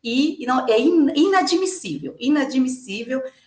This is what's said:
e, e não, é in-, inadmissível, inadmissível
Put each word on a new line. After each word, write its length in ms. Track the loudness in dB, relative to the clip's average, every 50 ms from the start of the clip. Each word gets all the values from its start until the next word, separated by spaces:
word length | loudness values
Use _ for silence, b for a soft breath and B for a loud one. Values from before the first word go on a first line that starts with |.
| -8
e, 400 | -4 0 0 0 0 -2 -4 -4
e 20 |
não, 220 | -2 -2 0 2 2
é 100 | 2 4
in-, 320 | 4 4 4 4 4 4 4
inadmissível, 1000 | 4 2 4 4 2 2 2 0 0 -2 -2 -6 -6 -8 -8 -8 -8 -8 -12 -10 -6
inadmissível 1040 | -2 0 0 2 0 0 0 0 0 0 -2 -6 -8 -10 -10 -8 -6 -6 -6 -6 -6 -8 B B B